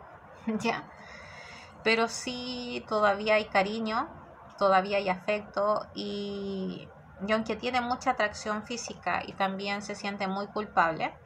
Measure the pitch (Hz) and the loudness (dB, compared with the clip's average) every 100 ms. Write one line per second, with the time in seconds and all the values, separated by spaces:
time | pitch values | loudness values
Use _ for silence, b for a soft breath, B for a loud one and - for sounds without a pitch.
0 | - - - - - 220 226 - - B | -16 -18 -20 -10 -2 0 0 -2 -4 B
1 | B B B B B B B - 226 226 | B B B B B B B -2 2 4
2 | 226 - - 247 247 247 247 247 - 220 | 4 0 -6 -6 -6 -6 -4 -6 -2 4
3 | 208 196 214 214 214 202 196 220 220 226 | 4 4 6 4 4 2 2 2 0 0
4 | 320 - - - - - 202 190 190 202 | 0 -6 -18 -18 -12 2 6 6 6 2
5 | 202 180 - 214 208 - 202 214 - 208 | 2 0 2 0 0 0 2 2 0 -6
6 | 202 202 202 202 196 190 185 180 - - | -6 -4 -4 -4 -4 -4 -4 -6 -10 -18
7 | - - 196 220 220 214 240 247 240 254 | -20 -8 0 0 0 -2 0 0 0 0
8 | 269 254 214 208 220 214 214 233 - 208 | 0 2 0 0 -4 -4 -4 -8 -8 -6
9 | - 175 - - 196 190 202 202 208 208 | -2 -2 -2 -2 -2 0 -4 -4 -4 -6
10 | 208 202 196 190 202 208 208 - 165 160 | -6 -4 -2 -2 -4 -4 0 4 4 4
11 | 233 - | -2 -4